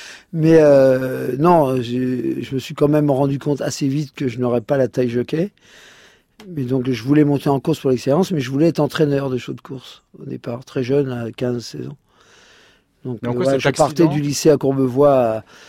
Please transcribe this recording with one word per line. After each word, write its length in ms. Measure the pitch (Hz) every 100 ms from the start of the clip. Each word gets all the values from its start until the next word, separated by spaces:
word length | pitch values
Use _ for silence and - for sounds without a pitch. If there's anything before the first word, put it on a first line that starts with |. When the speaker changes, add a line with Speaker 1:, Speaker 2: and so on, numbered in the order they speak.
| - - _
Speaker 1:
Mais, 240 | 165 160 160
euh, 760 | 147 139 135 127 131 131 131 135
non, 440 | 165 170 135 131
j'ai, 600 | 120 123 127 127 131 131
je 120 | 120 135
me 40 |
suis 140 | -
quand 160 | 147 147
même 200 | 151 147
rendu 260 | 131 139 139
compte 220 | 147 139
assez 260 | 139 - 139
vite 240 | 143 143
que 140 | - 139
je 120 | 117
n'aurais 220 | 120 120
pas 140 | - 139
la 100 | 127
taille 200 | - 123
jockey. 420 | 120 120 151 202 - _ - - - _ _ _ _ 196
Mais 140 | 160
donc, 260 | 123 135 123
je 140 | 117
voulais 200 | 123 147
monter 240 | 143 143 147
en 100 | 139
course 180 | 165 151
pour 120 | 135
l'expérience, 400 | 123 - 151 185
mais 100 | 165
je 80 | 127
voulais 160 | 135 165
être 120 | -
entraîneur 480 | 147 - 151 139 139
de 80 | 127
chevaux 180 | - 131
de 60 |
course 420 | - 131 - - _ -
au 60 | 139
départ, 400 | 127 123 120 -
très 180 | 139
jeune, 260 | 120 143 135
à 200 | 120 113
quinze, 320 | 107 123 120
seize 240 | 110 151 127
ans. 100 | 143 _ _ _ _ _ _ _ _ _ _ 127
Donc, 140 | 113
Speaker 2:
Mais 60 | 120
en 40 |
Speaker 1:
euh, 40 | 123
Speaker 2:
quoi 80 |
Speaker 1:
voilà, 160 | 131 135
Speaker 2:
cet 140 | 139
Speaker 1:
je 40 | 135
partais 260 | 143 147
Speaker 2:
accident 100 | 160 147
Speaker 1:
du 60 |
lycée 280 | 143 135 160
à 60 | 139
Courbevoie, 560 | 139 139 131 123 143
à, 300 | 135 117 110 - -